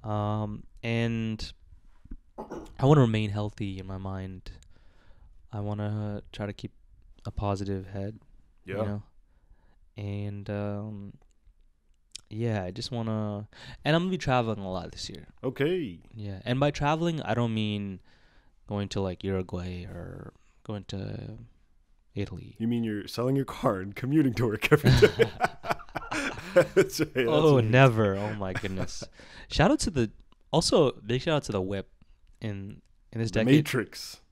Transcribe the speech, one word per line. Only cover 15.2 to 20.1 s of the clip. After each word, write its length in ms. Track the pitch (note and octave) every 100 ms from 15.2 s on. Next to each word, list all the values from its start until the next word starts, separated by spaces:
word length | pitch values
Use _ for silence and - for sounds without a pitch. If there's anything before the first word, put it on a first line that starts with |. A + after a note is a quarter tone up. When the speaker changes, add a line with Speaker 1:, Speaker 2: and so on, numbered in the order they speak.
| D#2 -
Speaker 2:
Okay. 560 | B2 B2+ C#3 F#3 C3+ E2+ -
Speaker 1:
Yeah, 260 | A2 G#2 F#2+
and 140 | - B2+
by 120 | D3
traveling, 500 | - C#3+ D#3+ E3+ D#3+
I 120 | -
don't 200 | A2+ A#2+
mean 460 | A2 G#2 G#2 G2+ F#2+ - _ _ _ _ _ -
going 220 | G2+ G2
to, 100 | -
like, 220 | F#2+ F2+
Uruguay 640 | F#2+ F#2+ F#2 F2+ F2+ F2+
or 480 | F2+ F2+ F2